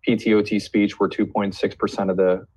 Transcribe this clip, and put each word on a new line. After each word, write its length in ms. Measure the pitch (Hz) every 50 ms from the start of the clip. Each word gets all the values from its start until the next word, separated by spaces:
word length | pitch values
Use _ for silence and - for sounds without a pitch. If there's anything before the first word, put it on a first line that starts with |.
P 140 | - - 120
T 180 | 110 - 113 107
O 80 | 107
T 180 | 104 104 110 104
speech, 380 | 98 - - 107 101 101 - -
we're 120 | 104 92
two 160 | - - 107
point 280 | 90 - 107 101 98 95
six 220 | - - 101 -
percent 340 | - - 101 - - 98 95
of 60 | 92
the 320 | 90 95 92 92 92 - _ _